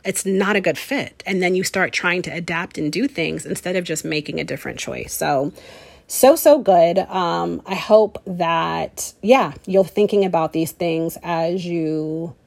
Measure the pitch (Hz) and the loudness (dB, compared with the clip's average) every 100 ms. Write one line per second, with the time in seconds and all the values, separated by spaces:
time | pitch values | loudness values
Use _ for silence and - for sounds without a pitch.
0 | 190 185 190 190 196 208 180 - - 269 | -4 -4 -2 0 2 2 0 -2 -4 -6
1 | - _ - 175 180 185 185 196 180 - | -6 _ -4 -2 0 0 0 -2 -2 0
2 | 180 180 165 151 170 170 180 - 151 151 | -2 -2 -4 -8 -6 -6 -6 -4 -4 -2
3 | 277 - 156 160 - - 180 185 175 156 | -4 -2 -4 -4 -8 -8 -4 -4 -2 -6
4 | 160 156 151 165 165 139 - - - 123 | -4 -6 -4 -8 -6 -8 -8 -10 -8 -8
5 | - - 160 143 143 - - - - - | -8 -4 0 0 -2 -6 -20 -20 -20 -20
6 | _ - 254 320 320 294 208 180 170 180 | _ 6 6 8 6 6 6 6 6 2
7 | 175 185 175 170 170 170 - 190 - 214 | 0 -2 0 0 -2 -6 -6 -8 4 6
8 | 214 - - 175 165 165 165 165 160 - | 6 -2 -10 -4 0 0 -2 -4 -6 -8
9 | - _ 202 262 170 - - 190 185 - | -12 _ 4 4 4 -6 0 2 2 2
10 | 208 202 190 170 160 165 160 - 175 165 | 2 2 2 0 0 -2 -4 -2 -2 -2
11 | 165 - 170 165 165 185 175 170 156 156 | -4 -6 -6 -2 -2 -2 -4 -4 -2 -2
12 | 156 160 165 - | -4 -6 -8 -12